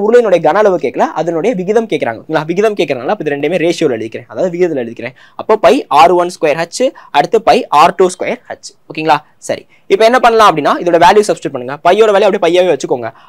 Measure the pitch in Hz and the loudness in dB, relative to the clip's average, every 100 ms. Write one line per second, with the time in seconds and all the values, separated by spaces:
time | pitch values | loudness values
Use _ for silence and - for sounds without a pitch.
0 | 208 240 226 175 160 185 214 175 127 147 | 4 4 4 2 2 2 2 0 -4 -4
1 | 240 - 165 165 185 202 180 220 226 156 | -4 -4 -4 -2 -2 -4 -2 -2 -2 -4
2 | 127 110 - 156 151 175 214 208 156 127 | -4 -8 -6 -6 -4 -2 -2 -2 -4 -4
3 | 135 208 151 143 147 175 165 170 160 113 | -4 -6 -4 -4 -2 -2 -2 0 -2 -2
4 | 110 117 127 113 180 170 180 139 117 117 | -8 -12 -14 -6 -6 -2 -2 -2 -8 -12
5 | 117 - _ - - 214 170 262 - 143 | -16 -16 _ -12 -2 2 2 0 0 4
6 | 175 175 175 - 156 151 170 - 262 - | 4 4 -2 -2 -2 -2 -6 -4 -4 -4
7 | - 147 160 220 - 190 - 147 170 190 | -4 -2 0 0 2 0 2 4 4 4
8 | 185 - - 185 _ - - _ _ 147 | -2 0 -8 -8 _ -18 -18 _ _ -6
9 | 156 147 - _ - 107 _ _ _ 196 | -2 -2 -2 _ -10 -10 _ _ _ 2
10 | 220 254 240 226 208 160 147 - 175 165 | 2 2 2 4 4 2 -2 -2 0 4
11 | 170 214 202 165 160 135 123 147 175 202 | 4 4 2 -4 -6 -10 -10 -2 0 2
12 | 220 196 208 202 170 175 180 - 165 135 | 2 2 0 0 0 2 2 -2 -4 -6
13 | 113 - | -6 -14